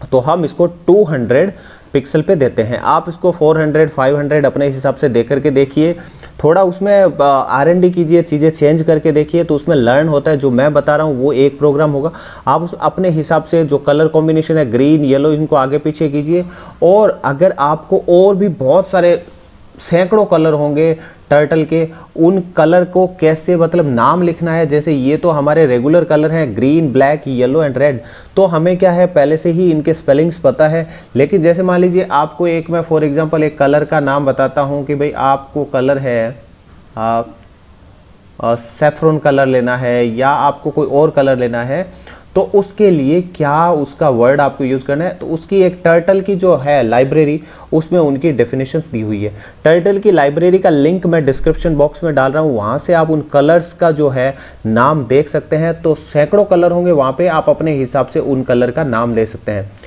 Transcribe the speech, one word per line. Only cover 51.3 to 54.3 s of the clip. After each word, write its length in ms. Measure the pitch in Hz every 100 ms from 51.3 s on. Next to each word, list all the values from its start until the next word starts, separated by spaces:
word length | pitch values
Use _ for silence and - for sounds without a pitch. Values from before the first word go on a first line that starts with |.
| 131 - 156 175 147
box 280 | 147 -
में 100 | 170
डाल 180 | 139 135
रहा 100 | 143
हूँ, 140 | 156 120
वहाँ 220 | 104 135
से 140 | -
आप 180 | 170 160
उन 100 | 156
colors 520 | 139 143 143 170 165
का 180 | - 170
जो 180 | 147 147
है 260 | 131 131